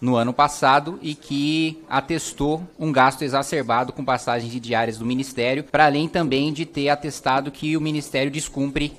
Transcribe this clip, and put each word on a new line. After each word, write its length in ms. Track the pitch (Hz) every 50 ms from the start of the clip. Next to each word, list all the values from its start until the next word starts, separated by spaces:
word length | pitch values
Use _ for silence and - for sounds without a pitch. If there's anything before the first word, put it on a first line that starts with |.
no 160 | 120 127 123
ano 160 | 117 117 123 123
passado 680 | - 147 143 - - 147 131 135 147 147 165 185 -
e 140 | - 156 151
que 680 | - - - 143 143 143 151 156 160 160 160 156 - - -
atestou 720 | - 139 139 - 165 151 - - - - 139 147 156 165 180 - -
um 140 | - 160 160
gasto 300 | 135 127 127 135 131 -
exacerbado 720 | 151 131 131 135 135 - 170 147 123 113 117 120 127 123 -
com 100 | - 131
passagens 500 | 131 127 120 - 127 120 120 117 117 120
e 60 | 127
diárias 380 | 117 117 117 113 117 117 110
do 80 | 110 113
Ministério, 580 | 120 127 131 135 - - 123 117 123 135 147 147
pra 220 | - - 147 151
além 240 | 147 139 147 160 160
também 420 | - 180 165 135 131 139 143 156
de 140 | 147 151 165
ter 240 | 160 - 147 139 143
atestado 600 | 147 143 - 151 - - - 135 131 139 139 143
que 280 | 139 - 151 151 156
o 40 | 160
Ministério 480 | 151 156 151 147 143 - - 131 135 143
descumpre 640 | 139 156 - - - 139 139 139 135 151 147 147 147